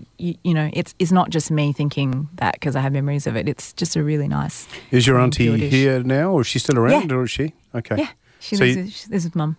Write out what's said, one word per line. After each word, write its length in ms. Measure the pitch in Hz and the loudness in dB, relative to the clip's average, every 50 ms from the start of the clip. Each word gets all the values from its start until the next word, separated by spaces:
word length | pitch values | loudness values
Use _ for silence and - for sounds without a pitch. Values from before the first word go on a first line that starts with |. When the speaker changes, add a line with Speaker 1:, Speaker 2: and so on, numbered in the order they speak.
| - _ _ - | -20 _ _ -8
Speaker 1:
you, 160 | 175 175 160 - | -8 -8 -6 -4
you 100 | - 185 | -2 0
know, 160 | 165 156 151 151 - | 0 0 0 -2 -2
it's, 200 | 170 - - - - | -4 -6 -6 -2 -2
it's 140 | 185 165 | 2 4
not 180 | 185 180 - - | 4 4 4 2
just 200 | 165 156 - - | 0 -2 0 0
me 220 | 156 151 147 147 | 0 0 0 0
thinking 560 | 139 - 147 147 - 143 139 131 127 131 151 147 180 | 0 -2 -2 -2 -2 -2 -2 -2 -2 -4 -6 -8 -6
that 240 | - 117 - - - | -4 -4 -4 -4 -2
'cause 140 | - 147 117 | -4 -2 -2
I 40 | 131 | 0
have 120 | 135 135 | -2 0
memories 340 | 143 139 139 143 147 143 - 127 | 0 -2 -2 -2 -2 -2 -2 -2
of 80 | 113 | -4
it. 120 | 110 - 147 | -2 -4 -4
It's 240 | 131 - - - | -4 -6 -8 -10
just 220 | - - 170 - - | -6 -6 -6 -2 -2
a 60 | 160 | -2
really 240 | 147 147 151 147 143 143 | 0 0 0 -2 -2 -2
nice 380 | 143 143 143 160 - - - - - - - - | -2 -2 -4 -4 -6 -10 -12 -14 -16 -18 -6 0
Speaker 2:
Is 160 | 120 127 117 | 2 4 4
your 100 | 135 131 | 6 4
Speaker 1:
um, 80 | 123 127 | 4 4
Speaker 2:
auntie 200 | 143 147 - 127 | 2 2 2 2
Speaker 1:
pure 100 | 117 113 110 | 2 2 2
dish. 140 | 143 143 | 2 2
Speaker 2:
here 300 | 135 131 135 135 131 127 | 2 4 4 4 2 2
now, 300 | 123 127 131 143 160 190 | 0 0 0 2 2 2
or 80 | 190 147 | 2 2
is 60 | 113 - | 0 0
she 100 | - 131 | -2 -4
still 180 | - - 135 120 | 0 2 2 4
around, 300 | 113 - 277 302 196 151 | 4 4 4 4 2 0
Speaker 1:
Yeah. 60 | 131 127 | -2 -2
Speaker 2:
or 40 | 127 | -2
is 60 | 113 | -2
she? 220 | - - 143 156 - _ _ _ | -2 -4 -4 -6 -6 _ _ _
Okay. 240 | - 120 - - 107 277 | -10 -10 -6 -4 -2 -2
Speaker 1:
Yeah, 100 | 302 - - _ _ _ _ _ | -4 -6 -8 _ _ _ _ _
she 160 | - - 214 | -10 -4 0
Speaker 2:
So 80 | 196 131 | 2 4
Speaker 1:
lives 120 | 123 127 | 4 2
Speaker 2:
you 60 | 165 | 0
Speaker 1:
with, 100 | 180 208 | -4 -8
she 160 | - - - 214 | -10 -16 -12 -6
lives 140 | 202 190 165 | -4 -4 -4
with 100 | 165 - | -2 -2
Mum. 200 | 165 151 156 156 | -2 -2 -2 -4